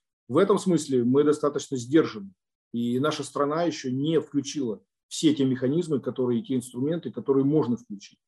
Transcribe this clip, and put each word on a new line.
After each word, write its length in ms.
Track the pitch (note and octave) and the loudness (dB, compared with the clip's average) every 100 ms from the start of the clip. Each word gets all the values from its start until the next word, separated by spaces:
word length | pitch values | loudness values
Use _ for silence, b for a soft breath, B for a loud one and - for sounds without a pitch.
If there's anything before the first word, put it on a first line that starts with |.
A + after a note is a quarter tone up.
| _ _ - | _ _ -2
В 80 | C#3+ | 2
этом 220 | G3+ G3 | 4 2
смысле 440 | F#3+ D#3+ - B2+ | 2 0 2 0
мы 200 | A#2+ C3+ | 4 4
достаточно 520 | D3+ D3+ C#3+ C#3 - C3 | 4 2 0 -4 -6 -8
сдержаны, 540 | A#2+ D#3 - G#2+ G2 _ _ _ _ | 2 2 2 -2 -14 _ _ _ _
и 240 | A#2 A#2+ B2+ | -4 -2 0
наша 240 | D3+ D3+ | 0 -2
страна 380 | - C#3+ C#3+ D#3+ | -6 -2 -2 0
ещё 260 | E3+ D3 C3 | -2 -2 -4
не 300 | C3 D3+ D#3 | -2 0 0
включила 600 | - C#3+ - D3+ A#2+ G2 _ _ - | 0 -4 -4 -4 -6 -6 _ _ -14
все 260 | - D#3 | 0 2
те 100 | C#3 C3 | 4 2
механизмы, 540 | B2+ C3 D#3+ D#3+ C3+ | 0 0 0 -2 -2
которые, 420 | C3 C3 B2 A#2 | -4 -4 -2 -2
те 140 | A2 B2+ | -2 -4
инструменты, 540 | B2 B2 C#3+ E3+ A#2+ | -4 -6 -4 -4 -6
которые 340 | A2 A#2+ C3+ | -8 0 2
можно 320 | C#3 D3+ A#2+ A2+ | 4 2 2 -2
включить. 420 | - G2+ - _ | -6 -16 -16 _